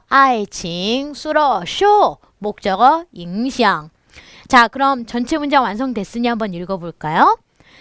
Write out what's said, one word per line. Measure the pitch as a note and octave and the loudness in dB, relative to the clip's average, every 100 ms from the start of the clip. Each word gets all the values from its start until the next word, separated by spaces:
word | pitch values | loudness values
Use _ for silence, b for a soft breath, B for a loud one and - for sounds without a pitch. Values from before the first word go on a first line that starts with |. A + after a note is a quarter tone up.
| - | 2
爱情, | C4+ C4+ A#3 G3+ - F3 F3 G3+ B3+ C#4+ | 4 4 2 -4 -8 -8 -6 -4 -4 -6
수로, | C#4+ D#4 D4+ C#4+ G#3 F3 | -8 -2 2 2 0 -4
쇼, | - G4+ G#4 C4 C#3+ b b | 0 2 4 2 -2 b b
목적어, | G#3 - G3+ F#3+ B3+ D#4+ F4 - | -10 -6 -4 2 4 4 -2 -14
영향. | F3 G3 B3+ - G#3 E3 D#3 _ B B B B B | -10 -6 -4 0 0 0 -4 _ B B B B B
자, | B3 A#3 | 4 4
그럼 | B3 C4+ C4 A#3 | 2 0 0 -4
전체 | A#3+ B3 D#4+ | -6 -2 -4
문장 | D4 C#4 | 0 0
완성됐으니 | A3 G#3 C4+ A3+ F#3 A#3+ A#3+ | 0 -2 -6 -6 -6 -4 -2
한번 | A3+ A3 | -2 -4
읽어볼까요? | F3 F3+ F#3+ E3+ - D#3 E3+ E4 A#4 _ _ b b | -8 -8 -8 -8 -8 -2 2 4 2 _ _ b b